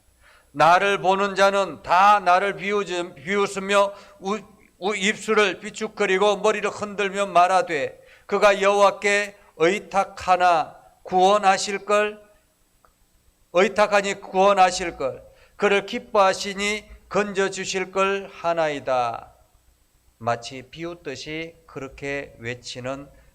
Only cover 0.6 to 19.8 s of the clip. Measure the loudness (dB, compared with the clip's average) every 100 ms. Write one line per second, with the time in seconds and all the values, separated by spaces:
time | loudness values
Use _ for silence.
0.6 | 4 6 4 0 0 0 0 2 2 2
1.6 | -2 -6 0 4 6 4 4 2 2 -4
2.6 | -4 -4 -2 -6 -8 -10 -4 -2 -2 -4
3.6 | 0 2 2 -2 -20 -12 -8 -8 -8 _
4.6 | _ -8 -6 -2 -2 -2 -2 0 0 -2
5.6 | -12 -12 -10 -4 0 2 2 2 0 0
6.6 | -4 -6 -10 -6 -4 -4 0 4 4 4
7.6 | 0 -4 -6 -10 -20 _ -6 2 4 4
8.6 | 2 4 4 2 -2 -2 -2 -10 _ -2
9.6 | 0 0 -4 -4 -4 -4 0 2 4 2
10.6 | 0 -10 _ _ -4 2 4 4 2 0
11.6 | 0 -6 -2 0 0 -6 -20 _ _ _
12.6 | _ _ _ _ _ _ _ _ _ 2
13.6 | 2 2 2 2 0 -6 -4 2 4 6
14.6 | 4 2 -6 -6 -6 -8 -16 _ _ -2
15.6 | 0 0 -2 -8 -4 2 2 2 -6 -6
16.6 | -4 -6 -10 -20 -6 -4 -2 -2 -4 -4
17.6 | -6 -6 -6 -2 -2 -2 -8 -8 -4 -2
18.6 | -2 -2 -2 -2 -2 -6 -12 _ _ _
19.6 | _ _